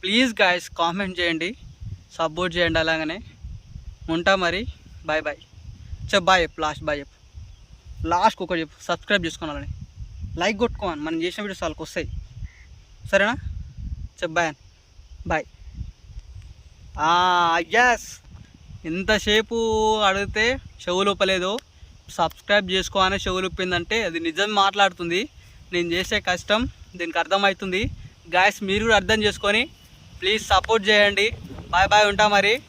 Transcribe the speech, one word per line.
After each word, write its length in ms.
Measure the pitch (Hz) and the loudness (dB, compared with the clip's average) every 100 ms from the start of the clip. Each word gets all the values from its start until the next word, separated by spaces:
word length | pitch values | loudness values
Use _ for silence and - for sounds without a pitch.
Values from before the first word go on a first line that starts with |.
ప్లీజ్ 300 | 185 214 262 220 | 2 2 2 4
గాయ్స్ 260 | 196 180 - - | 2 2 -2 -2
కామెంట్ 400 | 170 175 196 180 | 0 0 -6 -2
చేయండి, 300 | 170 165 170 233 - - - - - - | -2 -2 -4 -8 -18 -16 -14 -14 -18 -4
సపోర్ట్ 380 | 165 156 180 170 | -4 -2 -4 0
చేయండి. 220 | 170 165 | 2 2
అలాగనే 340 | 160 160 156 180 - - - - - - - - - 165 | 2 0 -2 -8 -12 -18 -16 -16 -16 -16 -16 -16 -4 -2
ఉంటా 180 | 175 190 | 2 2
మరి, 180 | 175 175 240 - - - - | 2 -2 -6 -12 -18 -18 -4
బాయ్ 160 | 156 151 | -4 -2
బాయ్. 120 | 143 - - - - - - - | -8 -14 -20 -18 -18 -14 -12 -2
చెప్పు 160 | 202 175 | 0 4
బాయ్ 120 | 185 | 4
చెప్పు, 180 | 160 - | 4 -2
లాస్ట్ 220 | 156 147 | -4 -4
బాయ్ 160 | 156 147 | -4 -4
చెప్పు, 180 | 139 _ - - - - - - - - 165 | -6 _ -20 -18 -18 -20 -20 -20 -18 -8 0
లాస్ట్కి 360 | 175 214 - | 4 2 2
ఒకటి 180 | 180 175 | -4 -4
చెప్పు, 200 | 156 - | -4 -10
సబ్స్క్రైబ్ 420 | - 170 - 202 170 | -4 -4 0 0 0
చేసుకోవాలని. 440 | - 160 147 143 - - - - - - 165 | -6 -8 -8 -10 -12 -14 -14 -16 -12 -10 -2
లైక్ 180 | 180 208 | -2 0
కొట్టుకోమని, 440 | 233 - 202 156 | -2 -2 -6 -4
మనం 220 | 151 165 | -4 -4
చేసిన 200 | 170 175 | -4 -6
వీడియోస్ 200 | 208 190 | -8 -6
వాళ్ళకి 200 | 170 156 | -8 -8
వస్తాయి. 240 | 160 - 156 - - - - - - - - - - | -10 -8 -8 -10 -12 -14 -16 -16 -20 -20 -20 -18 0
సరేనా? 240 | 196 202 262 - - - - - - - - | 2 2 0 -6 -10 -12 -10 -10 -8 -12 -8
చెప్పు 140 | 175 | -4
బాయ్ 140 | 160 165 | 0 0
అని. 100 | 147 - _ _ - - - - | -2 -16 _ _ -20 -20 -14 -4
బాయ్. 180 | 160 - - - - - - - - - - - - - - - 135 | -4 -4 -16 -18 -12 -12 -14 -18 -18 -16 -18 -18 -20 -20 -20 -16 -4
ఆ, 120 | 156 170 180 180 170 165 | 2 4 4 4 4 2
ఎస్. 480 | 165 202 247 233 - - - - - - - - 165 | 0 4 4 2 -4 -18 -20 -20 -20 -20 -20 -14 -6
ఎంతసేపు 720 | 170 190 214 214 214 214 233 226 220 214 214 208 | -6 0 0 4 2 2 -2 0 2 2 4 4
అడిగితే 380 | 196 202 214 226 262 - - | 2 -2 0 0 0 -8 -12
చెవులు 280 | - 180 202 | -4 0 2
ఊపలేదు. 400 | 185 190 190 180 220 _ - - - - | 2 0 0 -2 -6 _ -20 -20 -20 -16
సబ్స్క్రైబ్ 640 | - 165 - - 208 190 | -2 -2 -2 0 0 2
చేసుకో 280 | 185 180 196 | -2 0 2
అనే 160 | 190 196 | 2 2
చెవులు 320 | 196 185 185 | -2 -4 -4
ఊపిందంటే 560 | 175 185 175 170 220 | -4 -4 -4 -2 -2
అది 160 | 202 165 | -2 -4
నిజం 360 | 165 160 208 208 | -4 -2 0 4
మాట్లాడుతుంది. 680 | 196 196 196 180 175 175 254 - - - - | 2 4 2 2 -4 -2 -4 -10 -20 -20 -6
నేను 180 | 175 175 | -4 -2
చేసే 280 | 170 185 208 | -2 -2 -2
కష్టం 480 | 190 180 - 214 254 - - 180 | 0 -4 0 0 0 -8 -20 -8
దీనికి 240 | 170 170 | -4 -2
అర్థమవుతుంది. 640 | 160 196 202 190 196 185 233 - - - - 175 | 2 2 2 0 -4 -2 -4 -6 -16 -20 -2 4
గాయ్స్, 280 | 196 202 | 4 2
మీరు 200 | 202 202 | -2 0
కూడా 120 | 226 214 | 4 2
అర్థం 280 | 190 214 | 4 2
చేసుకొని 400 | 208 196 202 208 254 - - - - - | 2 0 0 0 0 -8 -20 -20 -20 -6
ప్లీజ్ 220 | 185 214 214 | -2 -2 2
సపోర్ట్ 440 | 196 - 226 196 | 2 4 0 4
చేయండి. 380 | 208 208 196 208 - - - - | 6 6 4 0 -2 -14 -14 -2
బాయ్ 180 | 170 190 | 2 6
బాయ్, 200 | 208 208 | 6 6
ఉంటా 160 | 202 214 | 4 4
మరి. 280 | 202 196 240 | 6 4 2